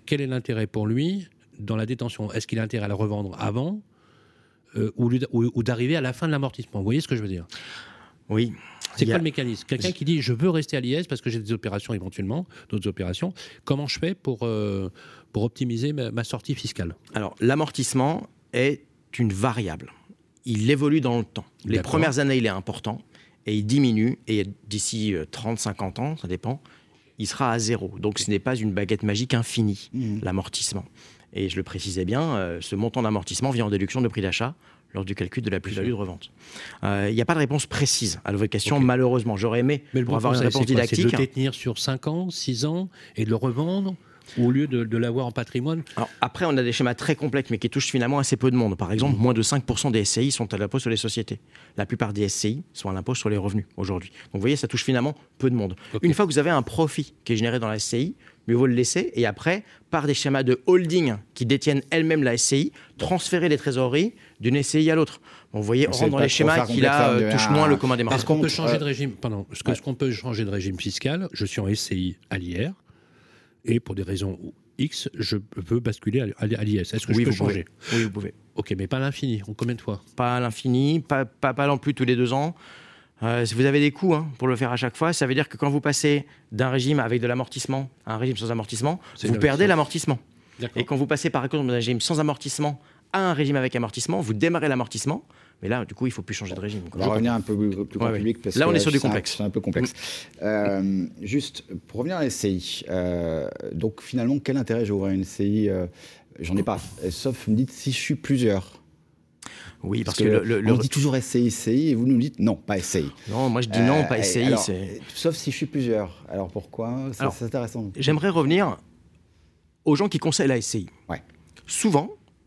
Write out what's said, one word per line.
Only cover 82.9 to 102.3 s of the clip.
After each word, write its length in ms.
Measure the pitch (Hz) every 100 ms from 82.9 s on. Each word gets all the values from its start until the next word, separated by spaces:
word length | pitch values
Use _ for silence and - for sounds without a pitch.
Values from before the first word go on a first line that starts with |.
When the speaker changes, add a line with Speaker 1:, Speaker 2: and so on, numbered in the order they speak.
| - _ -
Speaker 2:
Euh, 200 | 113 120
si 100 | 113 113
vous 80 |
avez 160 | 135 143
des 100 | 147
coûts, 240 | 135 190
hein, 140 | 156 156 127
pour 80 | 127
le 80 |
faire 160 | 117 123
à 60 | 120
chaque 200 | 123 -
fois, 160 | 160
ça 140 | 165 131
veut 80 |
dire 140 | 135 139
que 80 | -
quand 120 | 143
vous 100 | 143
passez 460 | 147 143 147 143 139 - _
d'un 160 | 110 131
régime 300 | 131 127 151
avec 200 | 113 120
de 60 | 120
l'amortissement 640 | 123 120 131 - 135 135 _
à 100 | -
un 40 | 110
régime 180 | 127 104
sans 160 | 113
amortissement, 480 | 113 104 110 139 180 - -
Speaker 1:
C'est 100 | 104
Speaker 2:
vous 80 |
Speaker 1:
de 40 | 113
Speaker 2:
perdez 260 | 147 139 196
Speaker 1:
l'amortissement. 480 | 160 143 165 -
Speaker 2:
l'amortissement. 460 | 131 - _ _ -
Speaker 1:
D'accord. 200 | 120 123
Speaker 2:
Et 40 |
quand 100 | - 139
vous 100 | 135
passez 220 | 147 160
par 140 | 139
exemple 220 | 123 151 127
d'un 60 |
régime 280 | 120 113 117
sans 200 | - 156
amortissement 600 | 151 135 143 - 147 143 - _ _
à 60 | 190 185
un 20 |
régime 220 | 147 139 143
avec 180 | 127
amortissement, 460 | 120 113 123 135 185
vous 120 | 117
démarrez 340 | 107 165 170 147
l'amortissement. 560 | 127 117 107 139 190 - - - _
Mais 80 | 98
là, 160 | 123 104
du 80 |
coup, 120 | - 127
il 60 |
faut 80 | 113
plus 140 | 92
changer 200 | 107 98
de 60 | 92
régime, 220 | 104 104 87
quoi. 100 | 85
Speaker 3:
On 60 | 98
va 60 |
revenir 180 | 110 117
un 80 | 117
peu 160 | 104 104
plus, 140 | 104
plus 280 | 95 101 104
grand 100 | 117
Speaker 2:
Ouais, 40 |
ouais. 60 | 104
Speaker 3:
public, 240 | 110 110
parce 140 | 101 113
Speaker 2:
Là, 100 | 165
Speaker 3:
que 40 |
Speaker 2:
on 40 |
est 40 | 170
sur 120 | 156
du 60 | 139
Speaker 3:
c'est 80 | 127
un, 20 |
Speaker 2:
complexe. 260 | 107 - -
Speaker 3:
c'est 40 |
un 60 | 104
peu 120 | 104
complexe. 320 | 98 85 123
Speaker 2:
Mm. 480 | - - - - -
Speaker 3:
Euh, 640 | 104 107 101 98 98 95 87 -
juste, 420 | 104 139 139 - - 90 -
pour 120 | 107
revenir 180 | 147 185
à 20 |
la 60 |
S 80 | 135